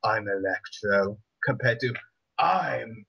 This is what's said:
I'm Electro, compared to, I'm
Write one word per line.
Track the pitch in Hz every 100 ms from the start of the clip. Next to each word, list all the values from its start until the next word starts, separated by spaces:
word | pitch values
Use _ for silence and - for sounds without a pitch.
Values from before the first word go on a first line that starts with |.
I'm | 110 110 104
Electro, | 98 95 90 - - 104 98 98 104 - _ -
compared | 135 127 117
to, | 127 123 - _ _ -
I'm | 165 185 - - 117 110